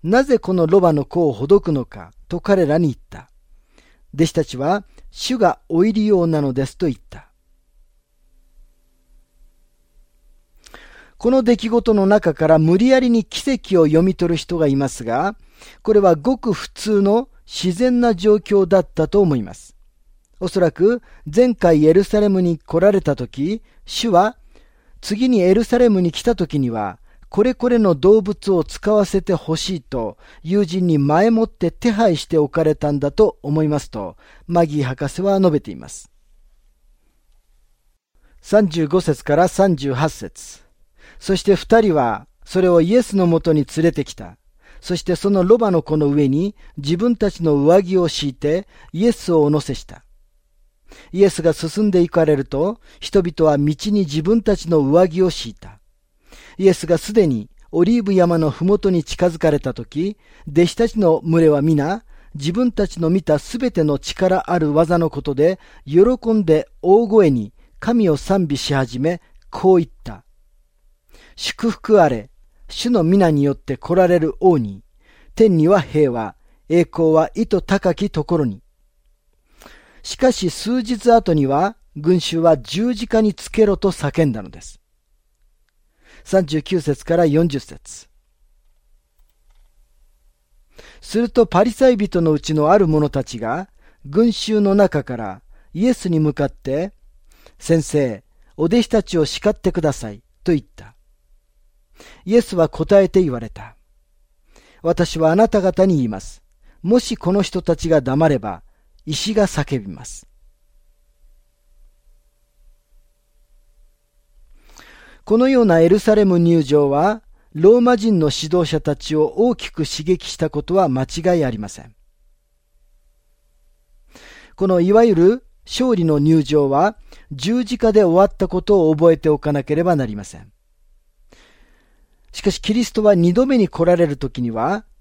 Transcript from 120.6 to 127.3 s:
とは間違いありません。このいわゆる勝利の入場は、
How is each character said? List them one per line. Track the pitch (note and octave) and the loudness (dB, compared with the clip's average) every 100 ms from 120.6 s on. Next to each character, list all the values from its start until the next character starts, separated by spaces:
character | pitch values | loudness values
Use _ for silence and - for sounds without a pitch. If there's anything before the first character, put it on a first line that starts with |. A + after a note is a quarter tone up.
と | - F#3+ | -2 0
は | E3 | 0
間 | C3 | -2
違 | C3 - F3 F3 | -6 -4 -2 0
い | |
あ | C3+ | -2
り | G#2+ | -6
ま | G2+ | -12
せ | - | -16
ん。 | - _ _ _ _ _ _ _ _ _ _ _ _ _ _ _ _ _ _ _ _ _ _ - - - - | -20 _ _ _ _ _ _ _ _ _ _ _ _ _ _ _ _ _ _ _ _ _ _ -20 -20 -20 -18
こ | - F#3+ | -4 0
の | F3+ | 2
い | F3+ | 4
わ | G#3+ | 6
ゆ | A#3 E3+ | 4 6
る | F#3 B3 - _ | 4 2 -4 _
勝 | - - B3+ G3+ | -10 -4 0 0
利 | |
の | E3 D3 | 0 2
入 | D3+ D#3+ | 2 2
場 | C#3 D3+ C#3 | 2 0 2
は、 | C#3 G3 - - - - | 0 0 -2 -16 -20 -18